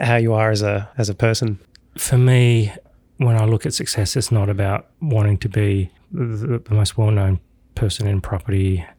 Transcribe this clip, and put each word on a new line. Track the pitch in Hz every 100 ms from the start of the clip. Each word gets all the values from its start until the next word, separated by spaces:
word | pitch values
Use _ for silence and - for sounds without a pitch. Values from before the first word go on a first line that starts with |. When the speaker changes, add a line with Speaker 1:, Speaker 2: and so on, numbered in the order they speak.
Speaker 1:
how | 120 117
you | 113
are | 110 110
as | 107
a, | 104 101 107 -
as | 104
a |
person? | 95 113 110 113 98 _ _ _ -
Speaker 2:
For | - 123
me, | 127 127 123 117 104 - - _ _ -
when | 123 113
I |
look | 110 110
at | 151
success, | - - - 98 -
it's | -
not | 110 101
about | 98 98 101 - _
wanting | 156 110 104 101
to | 107
be | 107 101 98 90 _ _
the, | 165 120 110 117 117
the | -
most | 107 104 -
well-known | 107 104 98 92 - _ _ -
person | 107 - 104
in | 95
property | - 95 - 98 95 92 -